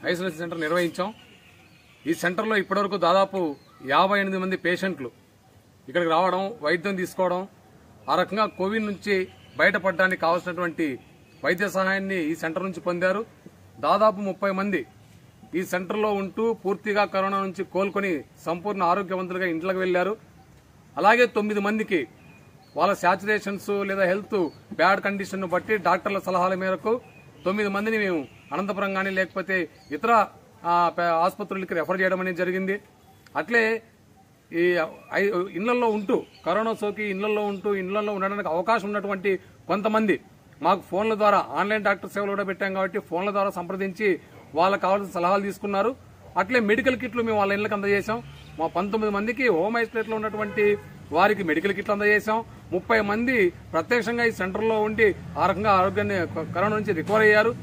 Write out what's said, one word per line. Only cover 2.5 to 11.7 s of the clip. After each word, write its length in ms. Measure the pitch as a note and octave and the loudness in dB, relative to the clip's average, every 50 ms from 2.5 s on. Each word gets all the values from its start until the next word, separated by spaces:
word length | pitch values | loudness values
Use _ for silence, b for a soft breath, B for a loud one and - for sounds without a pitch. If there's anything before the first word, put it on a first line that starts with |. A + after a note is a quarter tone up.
| A3 | 0
ఇప్పటివరకు 400 | G3+ F#3 - F#3+ G3 G3+ G3 F#3+ | 0 0 0 0 0 0 0 0
దాదాపు 600 | F#3+ E3+ E3 F3 F#3+ G3 F#3+ G3 F#3+ F3 D#3 C#3+ B2+ - _ - - - | 2 2 4 6 4 4 2 0 -2 -2 -2 -4 -6 -14 _ -20 -16 -4
యాభై 340 | B2+ C#3 D#3 F3+ F#3+ G3+ G3+ | 2 4 4 4 4 4 2
ఎనిమిది 180 | G3 F#3+ F#3+ F#3+ | 0 0 -2 -2
మంది 140 | F#3 F#3+ F#3 | -2 -2 -4
పేషెంట్లు 540 | - - E3+ F3+ E3+ F#3 G3 F3 C3 - - - - _ _ _ _ _ _ _ - _ _ _ _ _ - | -2 0 -2 0 0 -2 -4 -4 -4 -8 -12 -12 -16 _ _ _ _ _ _ _ -20 _ _ _ _ _ -4
ఇక్కడికి 220 | C3 F3 F3 E3 | -2 0 2 4
రావడం, 420 | D#3+ D#3+ F#3 F#3 F3+ F#3 F#3+ G3 A#3 - | 4 4 4 2 2 0 -2 -4 -6 -4
వైద్యం 340 | C#3+ D3+ E3 F3+ D#3+ G3+ G3 | -2 0 0 0 0 -4 -4
తీసుకోవడం, 520 | F3+ F3+ - - - F#3 F3+ F3 F3+ F#3+ G3 - - _ - - - - - - - - - | -2 -4 -6 -2 0 0 0 0 -2 -4 -8 -14 -20 _ -20 -20 -20 -20 -20 -20 -16 -4 0
ఆ 40 | C#3+ E3 | 0 0
రకంగా 260 | G#3 - F#3 G#3+ G#3+ | 0 0 0 0 0
కోవిడ్ 400 | G3+ - - F3+ G3 G#3+ A3+ G#3+ G#3 | -2 0 -4 -4 -2 -2 -2 -2 -4
నుంచి 380 | G3+ E3+ - G3+ G3+ F#3+ F#3 F#3+ - - - - - - | -6 -6 -2 -2 0 0 0 -4 -8 -20 -20 -20 -2 2
బయటపడడానికి 640 | D#3 F#3+ G3 G#3 E3 F#3+ F#3 D#3+ F#3+ F#3 F#3 - | 2 4 4 2 0 -2 0 2 2 2 2 0
కావాల్సినటువంటి 760 | F3 D#3+ E3+ F3+ F3 F3+ F3 E3 F3+ E3+ D#3 - E3 D3 B2+ A2+ - - - - - _ - - - | 2 2 2 0 -2 -6 -6 -4 -4 -4 -2 -2 -2 -2 -2 -6 -12 -20 -20 -20 -20 _ -20 -4 -2
వైద్య 240 | D#3 F3+ F3+ G#3 | -2 0 0 -2
సహాయాన్ని 500 | G3 | -2